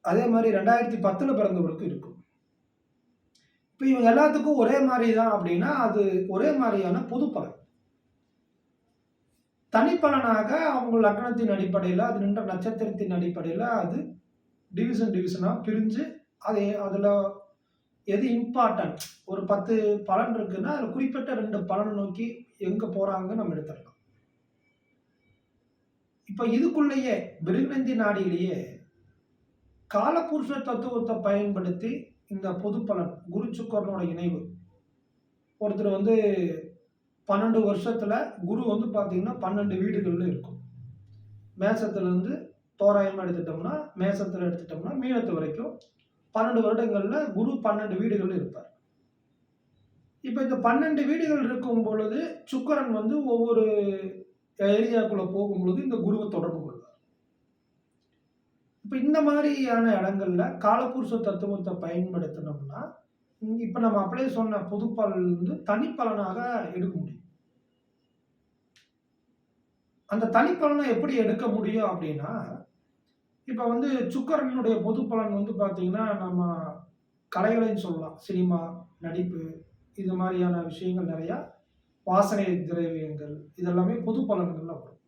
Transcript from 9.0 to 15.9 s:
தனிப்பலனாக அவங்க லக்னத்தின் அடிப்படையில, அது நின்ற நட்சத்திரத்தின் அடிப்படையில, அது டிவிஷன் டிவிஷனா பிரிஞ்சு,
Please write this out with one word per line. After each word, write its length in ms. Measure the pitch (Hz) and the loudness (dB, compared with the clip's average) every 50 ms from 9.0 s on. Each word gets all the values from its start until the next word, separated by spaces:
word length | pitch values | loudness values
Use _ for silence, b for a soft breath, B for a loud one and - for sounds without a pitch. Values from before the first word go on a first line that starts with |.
| _ _ _ _ _ _ _ _ _ _ _ _ _ _ | _ _ _ _ _ _ _ _ _ _ _ _ _ _
தனிப்பலனாக 760 | - 220 226 - 359 349 - 294 285 269 240 233 226 214 214 | 2 4 4 4 4 4 4 4 4 4 4 4 4 2 2
அவங்க 640 | - 262 320 330 302 269 254 233 233 226 226 220 208 | 2 0 2 2 2 0 0 0 2 4 6 6 4
லக்னத்தின் 380 | 202 214 240 247 233 240 233 208 | 4 2 -2 -2 -2 0 0 0
அடிப்படையில, 500 | 196 196 185 180 180 196 175 180 180 185 | 2 0 0 0 0 0 0 2 2 2
அது 200 | 226 233 208 202 | 2 0 0 0
நின்ற 260 | 196 202 202 220 202 | 0 0 0 0 -2
நட்சத்திரத்தின் 680 | 190 185 175 - 226 - - 220 202 - - 202 185 | -4 -4 -4 -4 -4 -2 -2 -4 -4 -4 -4 -4 -2
அடிப்படையில, 480 | 180 175 170 175 175 165 160 165 165 202 | -2 -2 -2 -2 -4 -4 -6 -4 -2 -2
அது 580 | 233 240 233 208 180 - - - - - - - _ _ _ _ _ _ _ _ _ _ - | -2 0 0 0 0 -2 -4 -4 -6 -8 -12 -18 _ _ _ _ _ _ _ _ _ _ -4
டிவிஷன் 360 | 175 226 247 254 202 - - | -2 0 0 2 0 0 2
டிவிஷனா 360 | 180 185 175 - - - 180 | 0 0 -2 -2 -2 -2 0
பிரிஞ்சு, 720 | 202 233 - - 226 214 220 214 220 | 0 0 -2 -2 -2 0 2 2 0